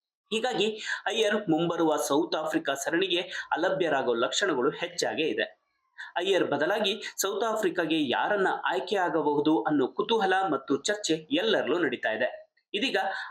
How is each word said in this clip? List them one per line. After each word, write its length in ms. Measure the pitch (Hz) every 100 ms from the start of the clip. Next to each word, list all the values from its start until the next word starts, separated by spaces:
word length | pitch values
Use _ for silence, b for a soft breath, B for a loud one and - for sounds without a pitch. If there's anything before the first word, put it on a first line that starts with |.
| _ _ _
ಹೀಗಾಗಿ 360 | 220 247 208 214 214 B B -
ಅಯ್ಯರ್ 300 | 220 208 214 -
ಮುಂಬರುವ 480 | 160 170 165 160 147
ಸೌತ್ 400 | - 143 175 165
ಆಫ್ರಿಕಾ 380 | 156 156 147
ಸರಣಿಗೆ 460 | 135 147 165 190 170 180 B B
ಅಲಭ್ಯರಾಗೋ 640 | 147 185 143 170 139 123
ಲಕ್ಷಣಗಳು 560 | 117 127 - 196 135 135
ಹೆಚ್ಚಾಗೇ 520 | 156 175 - 123 113
ಇದೆ. 420 | 156 - - - _ _ _ B B 175
ಅಯ್ಯರ್ 280 | 185 180
ಬದಲಾಗಿ 720 | - 143 160 208 190 185 - -
ಸೌತ್ 280 | 196 202
ಆಫ್ರಿಕಾಗೆ 640 | 226 220 180 170 160 160 135
ಯಾರನ್ನ 400 | 107 156 202 185 -
ಆಯ್ಕೆಯಾಗಬಹುದು 960 | 135 185 185 202 175 160 147 147 151 160
ಅನ್ನೋ 240 | - 147 123
ಕುತೂಹಲ 480 | - - 226 190 190 190
ಮತ್ತು 260 | 135 - 139
ಚರ್ಚೆ 380 | - 208 -
ಎಲ್ಲರಲ್ಲೂ 640 | 160 - 151 220 185 - 170
ನಡೀತಾ 320 | 143 120 117
ಇದೆ. 400 | 110 123 - - _ _
ಇದೀಗ 220 | 208 262 202 196 185 B